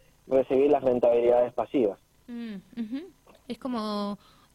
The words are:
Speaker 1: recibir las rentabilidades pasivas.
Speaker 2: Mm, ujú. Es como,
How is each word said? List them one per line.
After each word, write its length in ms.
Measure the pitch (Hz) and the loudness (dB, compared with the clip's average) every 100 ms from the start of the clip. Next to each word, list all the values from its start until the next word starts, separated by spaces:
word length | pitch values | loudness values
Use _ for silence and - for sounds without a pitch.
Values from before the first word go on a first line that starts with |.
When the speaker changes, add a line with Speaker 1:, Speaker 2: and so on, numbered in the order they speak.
| _ _ - | _ _ -2
Speaker 1:
recibir 440 | 131 127 131 147 | 0 2 2 4
las 120 | 143 | 2
rentabilidades 680 | 131 123 120 120 120 120 123 | 2 2 2 4 4 2 2
pasivas. 460 | - 110 147 107 95 _ _ - | -2 -4 0 0 -2 _ _ -18
Speaker 2:
Mm, 280 | 240 233 196 - 233 | -14 -12 -12 -14 -12
ujú. 220 | 220 262 370 _ _ - - | -8 -8 -12 _ _ -20 -14
Es 80 | 233 | -10
como, 600 | 269 240 214 208 202 202 _ _ _ | -6 -6 -4 -4 -4 -6 _ _ _